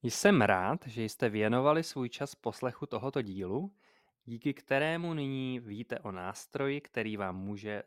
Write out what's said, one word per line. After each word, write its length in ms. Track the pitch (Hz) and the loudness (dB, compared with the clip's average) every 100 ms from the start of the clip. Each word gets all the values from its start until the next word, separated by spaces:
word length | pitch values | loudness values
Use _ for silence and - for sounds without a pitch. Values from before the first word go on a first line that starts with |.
| 123 | -2
Jsem 360 | - 202 190 | 4 6 8
rád, 460 | 104 92 95 160 - | 8 6 4 -2 -4
že 160 | 113 | -6
jste 260 | 110 - 120 | -6 0 0
věnovali 540 | 107 107 120 139 156 | 2 2 4 4 4
svůj 260 | 160 - 123 | 0 -4 -4
čas 260 | - 143 - | -4 -10 -6
poslechu 500 | - 110 131 - 147 | -8 -4 -6 -4 -8
tohoto 360 | 113 123 139 | -6 -4 -2
dílu, 540 | 110 95 92 104 196 _ _ _ _ _ - | -4 -4 -4 -2 -4 _ _ _ _ _ -16
díky 280 | 117 147 | -6 -4
kterému 600 | 135 - 139 151 165 170 | -4 0 0 2 0 -2
nyní 460 | 160 139 135 131 127 | -2 -2 -2 -4 -4
víte 400 | 117 104 117 - | -6 -10 -6 -6
o 120 | 107 | -6
nástroji, 720 | 92 90 - - - 139 143 | -6 -8 -8 -10 -4 -2 -2
který 360 | - - 110 107 | -4 -4 -4 -2
vám 180 | 98 92 | -4 -4
může 460 | 98 104 107 104 | -6 -6 -6 -8